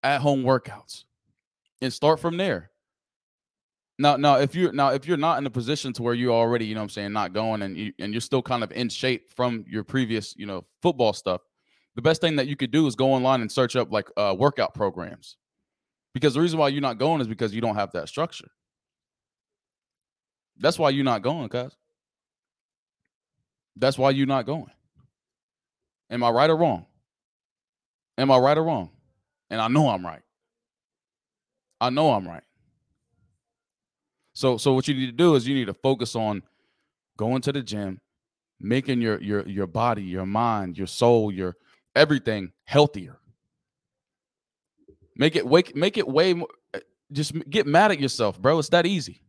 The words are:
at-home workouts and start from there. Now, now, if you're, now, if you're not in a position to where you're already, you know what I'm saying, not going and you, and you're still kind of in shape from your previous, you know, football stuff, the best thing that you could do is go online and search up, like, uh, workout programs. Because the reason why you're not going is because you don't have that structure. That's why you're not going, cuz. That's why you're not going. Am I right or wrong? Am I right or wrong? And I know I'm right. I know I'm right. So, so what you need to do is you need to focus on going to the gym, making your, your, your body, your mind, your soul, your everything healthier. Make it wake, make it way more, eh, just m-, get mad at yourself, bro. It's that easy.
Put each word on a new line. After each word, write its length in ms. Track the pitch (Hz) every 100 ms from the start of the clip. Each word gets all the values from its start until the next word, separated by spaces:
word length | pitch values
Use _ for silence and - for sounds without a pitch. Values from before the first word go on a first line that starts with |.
at-home 400 | 131 143 143 139
workouts 640 | 127 131 - - - - _ _ _ _ _ _ _ _
and 120 | 127
start 260 | - 147 156
from 180 | 170 170
there. 340 | 190 98 82 _ _ _ _ _ _ _ _ _ _ _ _ -
Now, 160 | 143 135
now, 200 | 147 135
if 180 | 139
you're, 180 | 160 135
now, 220 | 135 139
if 120 | 135 139
you're 120 | 170
not 180 | 160 135
in 80 |
a 60 | 139
position 420 | 120 117 151 135
to 100 | 120
where 120 | 117
you're 180 | 120 123
already, 320 | 117 117 120
you 100 | 110
know 60 | 110
what 40 |
I'm 40 | 104
saying, 240 | - 101
not 220 | 107 95
going 260 | 95 113 110
and 160 | 98 90
you, 160 | 107 -
and 160 | 104
you're 80 | 107
still 180 | - 135
kind 240 | 120 123
of 80 | 107
in 160 | - 120
shape 400 | - 131 127 _ -
from 260 | 123 113 92
your 160 | 104
previous, 500 | 101 131 120 110 101 -
you 80 | 101
know, 180 | 95 - _
football 320 | 180 139 113
stuff, 300 | 98 - 90 _ _ _ _ _ -
the 40 |
best 220 | 131 160
thing 140 | 170 151
that 100 | 135
you 100 | 139
could 140 | 131
do 160 | 139 151
is 100 | 110
go 160 | 135
online 300 | 131 127 131
and 100 | 110
search 240 | - 123 127
up, 160 | 107
like, 160 | 104 95 -
uh, 180 | 104 95
workout 340 | 139 139 107
programs. 640 | - 101 95 85 - - - _ _ _ _ _ _ _
Because 180 | 131 147
the 80 | 131
reason 180 | 170 160
why 100 | 143
you're 120 | 143
not 160 | 139 113
going 240 | 131 156
is 80 | 117
because 240 | 110 113
you 80 | 107
don't 140 | 117
have 180 | 104 98
that 160 | 90 76
structure. 400 | - 165 - - _ _ _ _ _ _ _ _ _ _ _ _ _ _ _ _ _ _ _ _ _
That's 220 | 131 170
why 100 | 151
you're 160 | 139
not 160 | 135 113
going, 300 | 123 160 113
cuz. 260 | 120 131 _ _ _ _ _ _ _ _ _ _ _ _ _ _ _ _ _ _ _ _ -
That's 220 | 127 135
why 140 | 131
you're 140 | 139 135
not 200 | 135 123
going. 240 | 156 - _ _ _ _ _ _ _ _ _ _ _ _ _ _
Am 160 | 120
I 60 | 120
right 180 | 117 151
or 80 | 160
wrong? 300 | 170 92 - _ _ _ _ _ _ _ _ _ _ _ _ -
Am 140 | 135
I 80 | 127
right 180 | 131 151
or 80 |
wrong? 280 | 160 139 85 _ _ _ _ _ _
And 100 | 107
I 80 | 113
know 220 | 135 147
I'm 160 | 98 90
right. 160 | 78 _ _ _ _ _ _ _ _ _ _ _ _ _ _ _ _
I 80 | 123
know 220 | 131 156
I'm 140 | 110 90
right. 180 | 82 _ _ _ _ _ _ _ _ _ _ _ _ _ _ _ _ _ _ _ -
So, 160 | 135 120
so 160 | 143
what 160 | 131 131
you 60 |
need 120 | 135 131
to 60 |
do 220 | 117 175
is 120 | 143 120
you 80 |
need 120 | 139 107
to 80 |
focus 400 | - 135 131 117
on 280 | 117 110 101 - _ _ _ _ _ _ -
going 240 | 110 131
to 100 | 143
the 80 | 139
gym, 400 | 117 104 101 95 _ _ _ _ _ _
making 440 | 95 123 135 123
your, 180 | 117 104
your, 260 | 101 104 98
your 200 | 98 95
body, 360 | 82 120 107
your 220 | 95 90
mind, 540 | 95 104 117 110 95 85
your 80 | 92
soul, 440 | - 120 117 107
your 260 | 92 92 - _ _ _
everything 580 | - 147 143 - 107 90 _
healthier. 540 | - 143 147 104 82 - _ _ _ _ _ _ _ _ _ _ _ _ _ _ _ _ _ _ _ -
Make 200 | 151 165
it 100 | 123
wake, 300 | 156 185 139
make 220 | 180 214
it 100 | 175
way 240 | 135 185
more, 160 | 175 170 - _
eh, 80 | 98 - _ _
just 220 | 143 151
m-, 80 | 160 147
get 160 | 208 143
mad 240 | 156 214
at 100 | 170
yourself, 400 | 135 - 110 90
bro. 180 | 110 165
It's 120 | 143
that 160 | 170 170
easy. 340 | 196 113 90